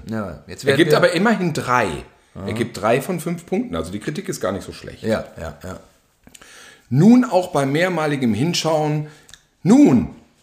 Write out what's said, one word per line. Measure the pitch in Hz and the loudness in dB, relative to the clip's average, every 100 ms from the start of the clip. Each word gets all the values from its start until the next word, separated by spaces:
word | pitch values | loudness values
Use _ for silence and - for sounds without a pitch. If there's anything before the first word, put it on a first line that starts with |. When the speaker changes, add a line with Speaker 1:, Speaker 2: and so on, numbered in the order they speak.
| - | -10
Speaker 1:
Ja, | 110 98 80 - | -8 -8 -12 -16
jetzt | 90 | -6
Speaker 2:
Er | 135 | 0
Speaker 1:
werden | 135 | 2
Speaker 2:
gibt | 160 | 4
Speaker 1:
wir | 151 | 4
Speaker 2:
aber | 175 | 4
immerhin | 175 220 202 180 | 2 0 0 -2
drei. | 147 120 123 101 - - _ _ - | -4 0 0 0 -4 -14 _ _ -12
Speaker 1:
Aha. | 98 | -8
Speaker 2:
Er | |
gibt | 110 110 - | -6 -6 -4
drei | 104 127 | 0 0
von | 139 180 | -2 -6
fünf | 165 170 - | -6 -8 -6
Punkten. | 190 247 82 | -6 -4 -6
Also | 80 | -8
die | 101 | -10
Kritik | - 151 - | -10 -10 -10
ist | - | -6
gar | 92 | -6
nicht | 98 - | -6 -10
so | |
schlecht. | 85 - - | -16 -18 -10
Speaker 1:
Ja, | 110 101 - - | -4 -4 -6 -12
ja, | 80 - | -14 -14
ja. | 90 95 - _ _ _ _ - - - - - - | -14 -16 -18 _ _ _ _ -20 -20 -20 -20 -20 -4
Speaker 2:
Nun | 127 190 247 247 | 4 6 6 6
auch | 180 180 | 0 0
bei | 147 139 | -2 -2
mehrmaligem | 147 185 175 156 143 123 | 0 -2 -2 -2 -2 -2
Hinschauen, | 104 156 - 160 156 151 151 151 - _ - _ _ | 0 -2 -2 -2 0 0 -2 -6 -14 _ -20 _ _
nun, | 156 254 285 123 78 - _ _ | 4 6 8 6 2 -6 _ _